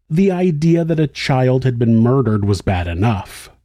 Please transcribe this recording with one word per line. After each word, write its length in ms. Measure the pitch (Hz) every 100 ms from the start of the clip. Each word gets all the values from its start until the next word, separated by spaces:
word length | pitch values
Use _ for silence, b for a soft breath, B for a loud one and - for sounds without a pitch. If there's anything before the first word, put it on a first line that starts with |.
| -
The 220 | 156 196
idea 540 | 180 185 147 165 170 165
that 120 | 160
a 100 | 147
child 580 | - - 131 127 131 131
had 120 | 120
been 200 | 117 113
murdered 480 | 120 135 113 107 101
was 160 | 98
bad 260 | - 90 87
enough, 640 | 85 113 98 92 - - _